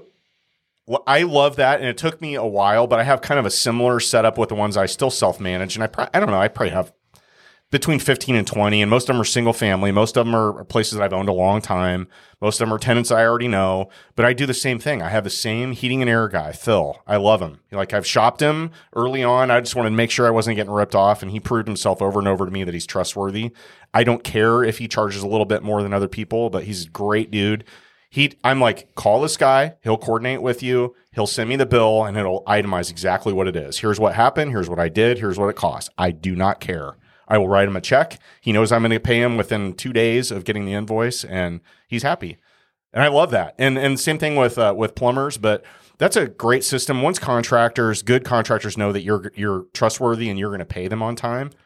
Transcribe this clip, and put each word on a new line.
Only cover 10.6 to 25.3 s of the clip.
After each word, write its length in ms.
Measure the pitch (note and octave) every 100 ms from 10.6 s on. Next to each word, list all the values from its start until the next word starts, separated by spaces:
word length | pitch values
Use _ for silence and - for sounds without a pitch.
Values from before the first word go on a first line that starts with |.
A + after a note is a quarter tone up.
places 340 | F#2+ A#2 - G#2+
that 60 |
I've 80 | G2
owned 160 | F#2+ G2
a 40 |
long 300 | F#2 F#2 G#2
time. 460 | - F#2 F#2 F#2 F2+ _ _ -
Most 200 | G#2 -
of 60 | A2
them 80 |
are 40 | G#2+
tenants 320 | C3 A#2+ A#2+
I 120 | A2+
already 220 | A2+ A#2 B2
know, 440 | G2 F#2+ F#2+ F#2+ - _ -
but 80 |
I 80 | A#2+
do 120 | B2+
the 100 | C#3
same 260 | A#2+ C3+ A#2
thing. 200 | D3 B2+
I 60 | E2
have 120 | G#2+
the 80 | G2
same 400 | - A2+ A2 B2+
heating 300 | A#2+ B2 C3
and 100 | B2
air 160 | A2+ A2
guy, 240 | E2+ D2+
Phil. 480 | - A#2 G2+ C#2+ - -
I 80 |
love 260 | G#2 G2+ G#2+
him. 200 | E2 D2 _
Like, 240 | G2+ F#2+
I've 120 | G#2 -
shopped 340 | A#2+ A#2 B2
him 300 | D3+ D3+ D#3+ - _ A#2
early 260 | B2+ C3+
on. 300 | B2 B2+ B2+
I 80 | A#2+
just 160 | A#2 B2
wanted 140 | A2
to 40 |
make 160 | A2 A#2
sure 160 | - A#2+
I 40 |
wasn't 260 | A2+ A2+ G#2+
getting 160 | G2+
ripped 240 | G#2 G2+ G2+
off, 260 | G2+ G#2
and 80 | G2
he 80 | G#2
proved 300 | - A#2 G#2+
himself 340 | G2 G#2 F#2
over 160 | G2 G2+
and 80 | G2
over 180 | F#2+
to 60 | F#2
me 140 | G2
that 100 | F2+
he's 120 | E2+ -
trustworthy. 680 | F#2+ F2 G2+ G2 G#2 A#2 - - - _
I 80 | A2+
don't 220 | A#2+ A#2
care 400 | - A2 A2+ A#2
if 140 | A2+ -
he 100 | A2+
charges 340 | A#2 G#2 G2
a 60 |
little 180 | G2